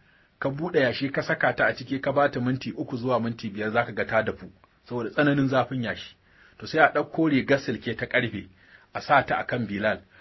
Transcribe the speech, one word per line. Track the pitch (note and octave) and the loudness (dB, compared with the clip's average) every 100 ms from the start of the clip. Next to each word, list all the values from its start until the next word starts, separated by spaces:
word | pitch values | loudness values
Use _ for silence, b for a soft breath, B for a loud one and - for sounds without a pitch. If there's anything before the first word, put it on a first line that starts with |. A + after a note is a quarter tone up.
| b b b _ | b b b _
ka | C#3+ | -6
buɗe | C#3 F3 E3+ | -4 0 2
yashi | B2+ A2+ C3+ | 2 0 -2
ka | D#3 | -4
saka | C#3+ D#3 C#3 A#2+ | -2 0 0 2
ta | A2+ | 0
a | A2+ | 0
ciki, | A#2+ C3+ | -6 -4
ka | C#3 | 0
bata | C#3 C#3+ C3 | 2 2 2
minti | B2 C3 A#2+ | -2 -2 -4
uku | - C#3 B2 | -8 -8 -6
zuwa | B2 A#2+ | 0 0
minti | A#2 A#2 A2+ | 0 -4 -8
biyar, | G2+ G#2+ | -4 0
za | A2+ A#2 | 0 0
ka | |
ga | G#2+ G2+ | -2 0
ta | A2+ | 0
dafu, | G#2+ F#2+ F#2 - _ _ - | 0 -4 -12 -20 _ _ -10
saboda | A#2+ G#2+ | -6 -4
tsananin | - D3 C#3+ C3+ | 0 2 4 2
zafin | C3 B2 C3 | 2 0 -2
yashi. | A2 F2 - - b b b - | -4 -6 -10 -18 b b b -18
To, | G#2+ | -4
sai | D#3 | 4
a | C#3+ | 6
ɗauko | D3+ D3 - D#3+ | 6 -2 0 4
rigar | C3+ G#2+ C#3 | 4 4 2
silke | - A2 - A2 | 2 -6 -6 -6
ta | A#2+ | -2
ƙarfe, | B2+ A#2 G#2 F#2 b b b b | 0 0 -4 -10 b b b b
a | - | -12
sa | - C#3+ | 4 4
ta | - - | 4 -2
a | |
kan | - B2 G#2 | -2 -4 -4
Bilal, | G2+ G#2+ F#2 - b | -2 -2 -2 -6 b